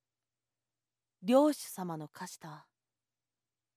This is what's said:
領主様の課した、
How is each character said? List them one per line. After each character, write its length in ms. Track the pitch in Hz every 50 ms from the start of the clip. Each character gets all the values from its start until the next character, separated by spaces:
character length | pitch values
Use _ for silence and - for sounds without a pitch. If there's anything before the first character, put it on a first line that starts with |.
| _ _ _ _ _ _ _ _ _ _ _ _ _ _ _ _ _ _ _ _ _ _ _ _
領 320 | 190 185 247 269 294 302 285
主 60 | -
様 360 | - - - - 185 175 165
の 120 | 156 156
課 180 | 143 - - 185
し 140 | 180 - -
た、 280 | - 160 151 151 - _ _ _ _ _ _ _ _ _ _ _ _ _ _ _ _ _ _ _ _ _ _